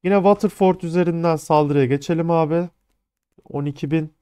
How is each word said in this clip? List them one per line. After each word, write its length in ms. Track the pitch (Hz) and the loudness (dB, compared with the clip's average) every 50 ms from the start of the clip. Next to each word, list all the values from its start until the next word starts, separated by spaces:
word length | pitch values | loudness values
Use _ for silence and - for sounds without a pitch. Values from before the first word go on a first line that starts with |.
| - | 0
Yine 120 | 180 202 | 2 0
Waterford 640 | 202 180 202 202 202 - 196 - - 202 185 180 185 | 2 4 4 2 2 0 -4 0 2 2 2 2 0
üzerinden 540 | - 165 160 180 175 175 165 170 165 170 160 | -4 -4 0 0 0 0 0 0 0 0 -2
saldırıya 500 | 151 - - 160 151 151 143 143 143 135 | -2 -2 0 2 2 2 2 2 0 2
geçelim 460 | 120 139 139 139 - 170 160 165 165 | 0 0 -4 -2 -4 -2 -2 0 0
abi. 380 | 170 165 160 147 160 170 175 170 _ _ _ _ _ _ _ _ _ _ _ _ _ - _ _ | 0 0 0 0 -2 -4 -4 -6 _ _ _ _ _ _ _ _ _ _ _ _ _ -20 _ _
On 160 | - 139 143 | -10 -8 -6
iki 260 | 147 143 - - 143 | -6 -8 -8 -6 -4
bin. 220 | 160 160 156 156 _ _ | -2 -4 -4 -6 _ _